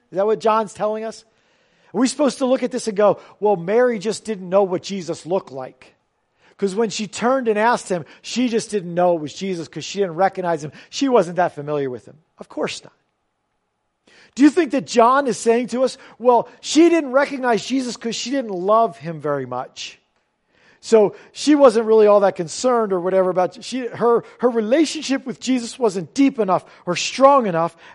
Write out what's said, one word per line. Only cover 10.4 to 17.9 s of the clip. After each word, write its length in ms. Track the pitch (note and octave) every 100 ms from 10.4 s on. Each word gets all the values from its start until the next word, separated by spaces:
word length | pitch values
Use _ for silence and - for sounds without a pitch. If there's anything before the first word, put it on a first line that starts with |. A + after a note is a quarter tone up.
| F3+ E3
him. 100 | D3 - -
She 180 | - C#4
wasn't 280 | A#3+ E3+ F3
that 160 | E3+
familiar 360 | - C#3+ D3 C3+
with 160 | A#2+
him. 140 | B2 C#3+ _ -
Of 100 | -
course 360 | - A3+ -
not. 80 | - _ _ _ _ _ _ _ _ _ _ _ _ _ _
Do 80 | -
you 80 | D4
think 220 | F4+ D4
that 140 | C4+ -
John 420 | A#3 A3+ C4+ C#4
is 100 | G3
saying 300 | A#3 A#3 A#3+
to 160 | A#3+
us, 120 | C4 - - -
"Well, 300 | A#3+ A#3+ - -
she 280 | - D4 E4+
didn't 240 | E4 C#4
recognize 520 | C4 C#4+ C#4 B3+ G#3
Jesus 320 | - C4 B3